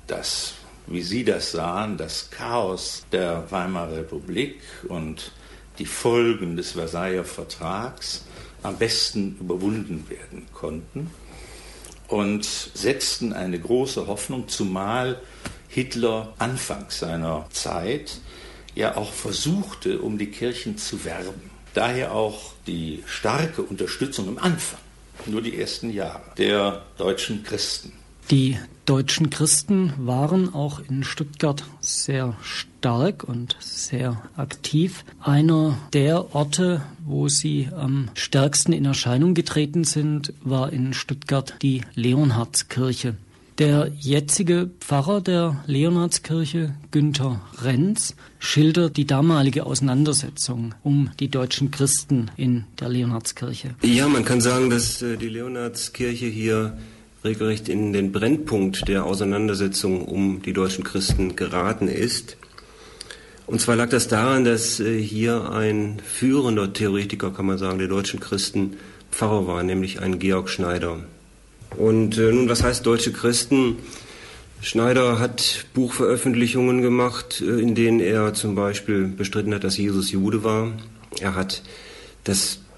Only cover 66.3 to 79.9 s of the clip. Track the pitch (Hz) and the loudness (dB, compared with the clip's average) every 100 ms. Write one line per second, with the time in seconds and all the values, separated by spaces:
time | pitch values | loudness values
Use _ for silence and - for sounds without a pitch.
66.3 | 139 127 107 98 - 104 101 101 101 98 | 4 4 2 0 0 0 2 0 -4 -4
67.3 | 95 98 95 95 95 92 98 98 - - | -2 -2 0 0 -2 0 0 -2 -4 -4
68.3 | 101 - 101 98 - - - - - 110 | -2 -2 -2 -2 -4 -16 -20 -10 -2 2
69.3 | 107 90 87 90 92 95 - 95 90 95 | 2 0 0 0 0 -2 -2 -2 0 2
70.3 | 92 92 - 87 87 85 82 80 - - | 2 0 -2 -2 0 -2 -6 -10 -18 -20
71.3 | - - - - - 110 110 107 110 110 | -20 -20 -20 -10 2 4 6 4 4 4
72.3 | 120 123 117 123 120 113 117 117 98 120 | 6 4 4 2 2 4 4 2 0 2
73.3 | 120 - 135 127 117 - - - - - | 2 4 4 4 0 -8 -16 -18 -18 -18
74.3 | - - - - 113 120 127 123 113 123 | -20 -20 -12 -2 2 4 6 6 4 2
75.3 | 117 - - - 131 123 - 113 120 131 | 0 0 0 -2 0 0 2 2 4 2
76.3 | 117 120 127 127 127 123 123 123 113 - | 4 4 4 4 4 4 4 2 0 -8
77.3 | - 78 117 117 110 113 113 87 110 107 | -4 0 2 4 4 6 6 6 4 2
78.3 | 104 107 98 101 104 - 101 95 95 98 | 0 0 2 0 0 0 0 0 -2 -2
79.3 | 107 101 101 98 98 101 | -2 0 0 0 0 0